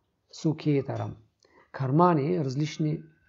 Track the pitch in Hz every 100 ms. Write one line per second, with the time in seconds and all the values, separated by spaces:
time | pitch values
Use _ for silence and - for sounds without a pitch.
0 | _ _ _ - 160 151 156 143 135 113
1 | 107 - _ _ _ _ _ - 131 147
2 | 180 160 143 180 135 131 151 - 151 156
3 | - _